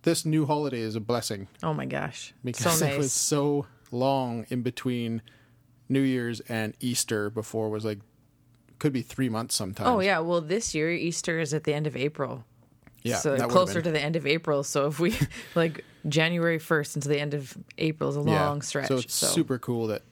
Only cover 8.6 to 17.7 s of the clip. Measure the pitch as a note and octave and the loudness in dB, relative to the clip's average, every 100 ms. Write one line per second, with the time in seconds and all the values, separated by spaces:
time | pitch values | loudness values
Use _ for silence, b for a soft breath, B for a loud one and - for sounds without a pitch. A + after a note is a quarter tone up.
8.6 | _ - D3+ C3 A2+ - C3 A2 A#2+ - | _ -2 0 0 -4 -2 0 0 -2 -2
9.6 | F#2+ G#2 G#2 - F#3+ F3 E3 F3 D#3 G3 | -2 0 2 4 4 2 2 0 0 -2
10.6 | - D#3 D#3 E3+ E3 D#3+ - E3 D#3 D3+ | 0 0 0 0 -2 -2 -2 -2 0 0
11.6 | D3+ D3 D3+ B2 C#3+ D3+ B2+ B2 - _ | 0 0 -2 -2 -4 -2 -6 -6 -12 _
12.6 | _ _ - - A#2 A2+ D#3 C3+ A#2+ B2 | _ _ -20 -6 -2 0 2 2 6 6
13.6 | - F3+ E3 D3+ C#3+ E3 C#3 E3 E3 C#3+ | 6 2 0 0 0 0 2 0 2 0
14.6 | C#3 D3 C#3+ D3 F3 A3 D3 - - E3+ | 2 2 2 2 0 2 -2 -4 -4 0
15.6 | E3 D3+ - - D3+ D3+ D#3+ F3 E3 D#3+ | 0 -2 -16 -8 0 2 2 2 2 0
16.6 | - D#3+ D3 D3+ C#3+ D3 D3 C#3+ C3 - | 2 0 0 -4 0 0 0 -4 -6 -14
17.6 | - | -16